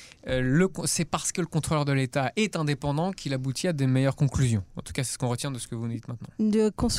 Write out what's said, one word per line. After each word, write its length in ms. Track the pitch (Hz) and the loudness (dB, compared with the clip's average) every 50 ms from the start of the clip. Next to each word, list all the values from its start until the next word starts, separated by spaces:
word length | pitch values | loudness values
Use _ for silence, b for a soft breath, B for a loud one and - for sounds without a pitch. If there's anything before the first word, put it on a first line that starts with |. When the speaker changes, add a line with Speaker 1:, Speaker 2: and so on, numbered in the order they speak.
| B B B B - | B B B B -6
Speaker 1:
euh, 140 | - 131 127 127 | -2 0 0 2
le 240 | 127 131 165 185 | 4 4 4 4
con-, 160 | 190 160 - - | 4 2 -2 -4
c'est 180 | 156 - - 165 | -2 0 -2 -2
parce 260 | - - 165 - - | -2 -2 -4 -4 -4
que 100 | - - | -4 -4
le 60 | 175 | -4
contrôleur 380 | - - 160 147 - 165 151 143 | -2 -2 -2 0 2 2 2 2
de 80 | 143 139 | 2 2
l'État 400 | 135 131 127 - 143 131 123 - | 2 0 0 0 0 -2 0 0
est 220 | 208 220 - - | 0 0 0 0
indépendant 560 | 165 156 147 147 139 - 143 139 151 170 190 190 | -2 -2 0 -2 -2 -2 -2 -2 0 -2 -2 -4
qu'il 200 | - - 143 139 | -6 -6 -4 -4
aboutit 340 | 131 131 135 127 - - 180 | -2 -2 -4 -4 -2 0 0
à 40 | 170 | 0
des 140 | 139 135 | 2 2
meilleures 300 | 131 131 131 135 139 131 | 4 4 4 4 2 2
conclusions. 480 | - 147 135 - - 135 120 113 101 92 - - | 2 2 2 2 2 2 2 2 0 -2 -4 -10
En 60 | - - | -12 -10
tout 100 | - - | -8 -6
cas, 120 | - 127 | -6 -4
c'est 80 | - - | -4 -4
ce 60 | - | -4
qu'on 100 | 131 120 | -2 -2
retient 240 | 120 117 - 143 135 | -2 -2 -4 -6 -6
de 60 | 117 | -8
ce 80 | - - | -10 -8
que 80 | 123 | -8
vous 100 | 113 117 | -6 -6
nous 60 | 117 117 | -6 -6
dites 140 | 113 - - | -6 -8 -10
maintenant. 200 | 120 113 - - - - | -12 -12 -12 -10 -4 -2
Speaker 2:
De 300 | 214 214 208 220 214 214 | 0 2 4 4 2 2
con-, 180 | - - 240 233 - | 2 0 0 0 0